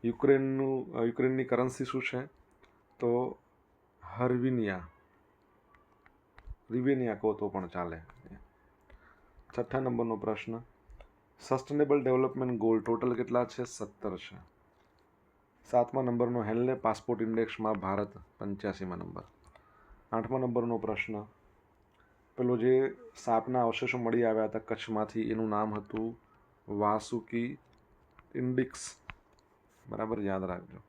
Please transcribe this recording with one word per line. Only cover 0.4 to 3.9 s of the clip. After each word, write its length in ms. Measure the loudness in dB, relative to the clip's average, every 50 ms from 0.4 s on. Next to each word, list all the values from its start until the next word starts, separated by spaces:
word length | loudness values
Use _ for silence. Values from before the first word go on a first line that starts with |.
| 6 2 0 0 0 0 0 -2 -4 -6 -2
અ, 100 | 0 0
યુક્રેનની 400 | 0 2 2 2 2 2 0 0
કરન્સી 420 | 0 2 2 2 0 0 -4 -6
શું 160 | -4 -4 -4
છે? 240 | -4 -4 -4 -6 -6 -8 _ _ _ _ _ _ -20 _ _ _ _ _ _ _
તો 380 | 0 2 2 2 0 -2 -4 -10 _ _ _ _ _ _ _ _ _ _